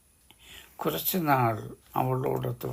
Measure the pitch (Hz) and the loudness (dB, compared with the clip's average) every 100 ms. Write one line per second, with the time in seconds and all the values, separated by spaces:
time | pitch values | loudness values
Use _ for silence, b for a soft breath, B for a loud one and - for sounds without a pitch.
0 | _ _ - B B B B - 160 160 | _ _ -20 B B B B -6 -2 -2
1 | - 190 156 131 117 110 120 - - - | -2 0 4 4 4 0 -6 -14 -4 0
2 | 127 127 135 131 127 123 131 | 2 2 0 0 -2 -4 -4